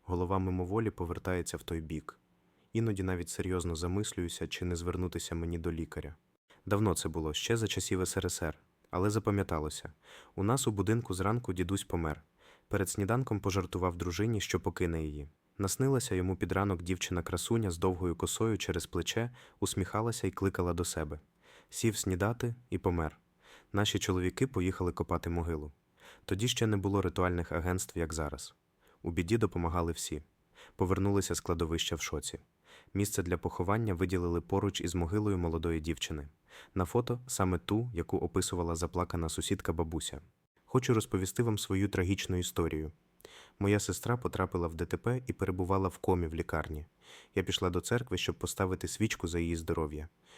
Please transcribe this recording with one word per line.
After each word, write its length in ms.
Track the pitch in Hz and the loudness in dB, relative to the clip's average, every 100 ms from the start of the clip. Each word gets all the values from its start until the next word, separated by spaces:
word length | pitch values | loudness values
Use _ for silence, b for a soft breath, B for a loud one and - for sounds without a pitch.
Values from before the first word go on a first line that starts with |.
голова 360 | - 90 90 95 | -4 0 2 2
мимоволі 520 | 92 90 87 107 110 | 2 0 0 0 0
повертається 680 | - 85 87 - 90 85 - | -2 -4 -4 -2 -2 -2 -6
в 60 | |
той 180 | - 82 | -4 -4
бік. 380 | 78 78 - - _ _ b b b | -4 -6 -8 -14 _ _ b b b
Іноді 300 | 110 113 98 | -2 0 0
навіть 260 | 92 87 85 | 0 -2 -2
серйозно 480 | - 92 90 85 80 | -4 0 0 0 -2
замислююся, 720 | 87 95 107 - 85 - 82 | 0 0 0 -2 -4 -4 -6
чи 160 | - | -4
не 120 | 90 85 | -2 -2
звернутися 580 | 87 85 90 87 - | -2 -2 -2 -4 -4
мені 240 | 82 85 85 | -4 -2 -2
до 140 | 87 | -2
лікаря. 420 | 82 80 - 71 - _ _ _ B - | -2 -4 -6 -10 -12 _ _ _ B 0
Давно 280 | 104 107 | 4 4
це 140 | 82 82 | 2 0
було, 260 | 82 78 | -2 -2
ще 220 | 76 - 117 | -2 0 0
за 100 | 110 | 0
часів 340 | - - 92 | -2 0 0
С 160 | 90 - | 0 0
Р 100 | 90 | 0
С 160 | - | 0
Р, 160 | 82 - _ _ _ | -2 -4 _ _ _
але 200 | 90 101 | 0 2
запам'яталося. 840 | 107 107 101 92 80 76 - - - B B B | 2 2 2 2 -2 -2 -6 -12 -16 B B B
У 80 | B | B
нас 240 | 101 131 120 | 2 2 2
у 40 | |
будинку 440 | 101 95 117 120 | 2 2 2 0
зранку 380 | 90 95 120 123 | 0 2 0 0
дідусь 320 | 90 87 98 | -2 0 -2
помер. 380 | - 87 80 76 - _ B B B | -2 -2 0 -2 -8 _ B B B
Перед 200 | 98 95 | 0 0
сніданком 520 | - 98 123 131 104 | 0 0 0 0 -2
пожартував 560 | 101 98 87 90 90 87 | 0 0 0 0 0 0
дружині, 440 | 87 85 110 110 | -2 0 0 0
що 200 | - 90 | 0 -2
покине 420 | 92 - 87 80 | -2 0 0 0
її. 260 | 78 73 71 _ _ - | -2 -6 -10 _ _ -2
Наснилася 560 | 95 - 131 131 - | -2 2 2 2 2
йому 220 | 92 90 90 | 0 0 0
під 160 | 87 | 0
ранок 300 | 95 101 87 | 2 2 0
дівчина-красуня 880 | 87 92 - 87 - 87 - 117 101 | -2 -2 -2 -2 -2 -2 0 0 0
з 80 | 85 | 2
довгою 380 | 95 87 90 82 | 2 2 0 0
косою 420 | - - 113 104 | -2 0 0 0
через 280 | - 85 - | -2 -2 -2
плече, 440 | 87 82 - 120 B B B | -2 -2 0 -2 B B B
усміхалася 680 | 101 - 90 104 117 110 98 | -2 0 -2 0 -2 -2 -4
й 40 | |
кликала 420 | - 95 92 87 | 0 0 2 0
до 120 | 85 | 0
себе. 360 | 87 - 76 73 - _ B B B | -2 -2 -4 -6 -14 _ B B B
Сів 260 | - 113 104 | -2 0 0
снідати 580 | 98 92 101 120 120 120 - | 0 2 2 0 -4 -6 -4
і 80 | 92 | -2
помер. 400 | 95 87 78 - _ _ B B B | 2 2 0 -2 _ _ B B B
Наші 260 | 101 104 101 | 0 2 2
чоловіки 480 | - 92 90 - 135 | 2 2 2 0 0
поїхали 460 | 95 90 - 90 | 2 0 2 0
копати 380 | - - 85 87 | 0 0 -2 0
могилу. 420 | 87 82 80 73 - _ _ B B | -2 -2 -2 -6 -14 _ _ B B
Тоді 240 | - 98 120 | -4 0 0
ще 180 | - 110 | 2 2
не 100 | 104 | 2
було 260 | 98 98 | 2 2
ритуальних 500 | 92 90 90 87 85 | 2 2 2 2 0
агентств, 460 | 85 85 90 - 87 | 0 0 0 -2 -2
як 160 | 82 | -2
зараз. 400 | 78 76 76 - - _ _ b b | -2 -4 -6 -12 -18 _ _ b b
У 80 | - | -4
біді 280 | 85 87 113 | -2 2 2
допомагали 540 | 107 92 85 87 85 | 2 2 0 2 0
всі. 300 | 82 - 76 - _ _ - B B | -2 -6 -8 -10 _ _ -20 B B
Повернулися 580 | 92 98 98 101 - | 2 4 4 2 2
з 60 | 82 | -2
кладовища 560 | - 82 80 82 - 82 | -2 0 0 0 -2 -4
в 40 | |
шоці. 380 | - 76 - 80 - _ _ B B | -4 -6 -6 -10 -14 _ _ B B
Місце 280 | 98 101 - | 0 0 0
для 160 | 87 87 | 0 0
поховання 560 | 90 - 90 107 110 | 0 0 2 2 2
виділили 460 | 87 90 90 87 85 | 2 2 2 2 0
поруч 400 | - 98 101 - | 2 2 2 0
із 140 | 85 | -2
могилою 440 | 87 82 104 104 95 | 0 0 2 2 2
молодої 420 | 85 82 85 82 | 0 0 0 0
дівчини. 480 | 78 78 - 76 73 - _ B B | -2 -4 -4 -6 -8 -16 _ B B
На 100 | 92 | -2
фото 360 | 87 120 120 120 - | 2 2 0 -2 -4
саме 320 | - 92 87 | 0 2 2
ту, 320 | - 107 123 | 2 0 0
яку 240 | 90 82 95 | -4 -2 0
описувала 560 | 82 92 90 87 85 | 0 0 0 0 0
заплакана 540 | 82 85 90 87 85 80 | 0 -2 0 -2 0 -2
сусідка 440 | - - 95 - | -2 -2 -2 0
бабуся. 480 | 82 80 80 - 69 - _ _ _ | -2 -2 -4 -6 -10 -14 _ _ _
Хочу 300 | - 127 127 | -2 0 4
розповісти 480 | 110 - 95 92 - | 2 2 0 0 0
вам 160 | 117 104 | 0 0
свою 300 | - 98 98 | 0 2 2
трагічну 480 | 95 90 98 - 90 | 2 2 2 0 -2
історію. 560 | 87 - 82 78 78 - _ _ - B B B | 0 0 0 0 -4 -8 _ _ -20 B B B
Моя 220 | 98 104 | 4 4
сестра 360 | - 87 110 120 | 2 -2 0 0
потрапила 520 | 87 - 92 90 85 | 0 0 0 0 -2
в 60 | |
Д 120 | 82 85 | -2 -2
Т 100 | 87 | -2
П 260 | 117 127 127 | 0 -2 -2
і 60 | |
перебувала 560 | - 98 92 90 95 95 | -4 -2 0 2 2 2
в 100 | - | 0
комі 280 | - 90 82 | 2 2 2
в 80 | |
лікарні. 520 | 82 - 80 76 76 78 _ B B B | -2 -2 -2 -2 -6 -10 _ B B B
Я 80 | 98 | -2
пішла 280 | 90 - 92 | 0 0 2
до 100 | 87 | 0
церкви, 380 | - 123 123 92 | 0 0 0 -2
щоб 200 | - - | -2 -2
поставити 500 | 87 - 95 92 90 | -4 0 0 0 -4
свічку 400 | - 110 - 85 | 0 0 0 -2
за 100 | 85 | 0
її 180 | 85 82 | 2 0
здоров'я. 520 | 82 82 78 76 78 _ B | 0 0 0 -4 -10 _ B